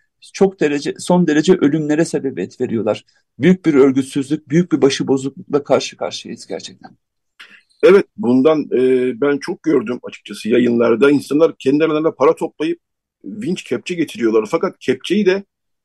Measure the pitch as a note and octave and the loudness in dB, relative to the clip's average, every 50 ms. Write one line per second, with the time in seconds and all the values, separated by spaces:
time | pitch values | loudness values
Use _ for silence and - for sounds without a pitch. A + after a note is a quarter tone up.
0 | _ _ _ _ _ - - - G3 G3 F#3+ - E3 D3 C#3+ C#3 C#3+ D#3 - - | _ _ _ _ _ -20 0 0 0 0 2 -2 -2 -2 -2 -2 -4 -8 -10 -8
1 | - - F3+ F3+ F3 D3+ D3 D#3 D3+ F3+ F#3 - - C#3+ D3+ D#3+ D3+ D3 D3+ D#3 | -2 0 2 2 2 2 2 2 4 4 2 4 2 0 0 0 -2 -2 0 0
2 | E3 - - C#3+ B2 C3+ A2+ - F#2 A#2+ - - B2+ A2+ A2+ A2 G#2+ G#2+ G2+ - | 0 -2 -4 -6 -6 -6 -6 -6 -8 -10 -6 -8 -6 -4 -4 -2 -2 -2 -4 -4
3 | - _ _ _ _ _ _ - B2+ F3 F#3 F#3 - D#3+ D3 C3 C#3 C#3 B2+ C3+ | -8 _ _ _ _ _ _ 0 2 2 2 4 2 2 4 6 4 4 4 0
4 | B2+ - - D3 C3 C3 D#3 D3+ - - D3 F3 F3+ - D#3+ C3+ C3 C#3 - - | -4 -2 -4 -6 -4 -4 -6 -6 -4 -2 0 0 2 0 0 2 2 0 0 -2
5 | C#3 C3 C3+ C3 C3 C#3 - - - - C3+ C#3+ - - C3 C3 - - - _ | -2 -2 -2 -2 -2 -6 -10 -12 -8 -4 -4 -4 0 0 0 0 0 -4 -8 _
6 | - - - - - - - - - - - F2 - - F#2 _ - - - _ | -10 -8 -8 -12 -14 -14 -16 -16 -12 -12 -12 -12 -12 -16 -20 _ -20 -20 -20 _
7 | _ _ _ _ _ _ _ _ - - - - _ _ _ _ - E3 F#3+ G3 | _ _ _ _ _ _ _ _ -20 -20 -20 -20 _ _ _ _ 4 6 6 6
8 | - - _ - A2 A#2 B2+ C3 C3 D#3 D#3 D3+ - - - B2 B2+ C3 C3 B2+ | 4 0 _ -6 -2 0 2 4 4 4 2 0 -2 -2 -2 0 2 2 2 0
9 | B2+ B2+ A#2+ A2+ C#3 C#3+ C#3+ C#3 - E3+ F#3+ - _ D#3+ D3+ C3 A2 A#2+ B2 B2 | 0 -2 -4 -2 -2 -2 -2 -2 -6 -8 -10 -6 _ -2 0 0 -2 -4 -8 -10
10 | - A2+ - - _ - G#2 - - G#2+ A#2+ B2 B2 A#2+ A#2+ A#2 A#2 A#2 A#2 G#2+ | -10 -16 -20 -20 _ -16 -16 -10 -4 0 0 2 2 2 2 2 2 2 2 2
11 | C3+ C#3+ D3 C3+ - - C#3 D3+ E3 D#3 - _ - C3 C#3+ D3+ D#3+ D#3+ D3+ D3+ | 4 2 2 0 -2 -2 0 2 2 2 0 _ -2 0 0 2 0 0 0 -2
12 | D#3 D#3+ - - C3 D#3 D#3+ - E3+ D3+ - - D3+ E3 E3+ - _ _ _ _ | -2 -4 -2 2 2 2 2 0 -6 -10 -8 -8 -6 -6 -6 -8 _ _ _ _
13 | _ _ _ _ - - G#2 - A2+ E3+ F3+ - - - B2+ A2 - - F3+ E3+ | _ _ _ _ -18 -16 -14 -10 -6 -6 -6 -8 -6 -8 -8 -8 -6 -8 -6 -6
14 | D3 - - G#2+ A#2 A2 A2 A2 G#2+ G#2 - E3 F#3+ F3+ - _ - - C3 C3 | -6 -6 -6 -4 -2 0 0 0 0 0 -4 -4 -4 -4 -6 _ -4 -4 -4 -4
15 | - - A3 G#3 G#3 F#3 F#3+ G3 G3 _ _ _ _ _ _ _ | -4 -2 -2 0 2 0 0 0 -4 _ _ _ _ _ _ _